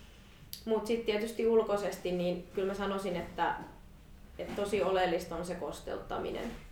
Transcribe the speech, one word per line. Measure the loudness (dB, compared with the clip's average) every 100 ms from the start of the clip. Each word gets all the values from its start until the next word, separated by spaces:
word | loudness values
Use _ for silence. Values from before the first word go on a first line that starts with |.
| -18 -20 -20 -20 -12 -6
Mut | 2 2 4
sit | 0 2
tietysti | 0 0 2 6
ulkoisesti, | 6 6 2 0 -2 0
niin | 2 2 0 -2
kyllä | -2 0
mä |
sanoisin, | 0 0 0 0 -2
että, | -4 -2 0 0 -6 -14 -18 -20 -20 -20 -14 -8
että | -6 -2
tosi | 0 2
oleellista | 4 4 4 2 0 -4
on | -4
se |
kosteuttaminen. | -4 -4 -6 -6 -6 -4 -4 -4 -4 -6 -8 -12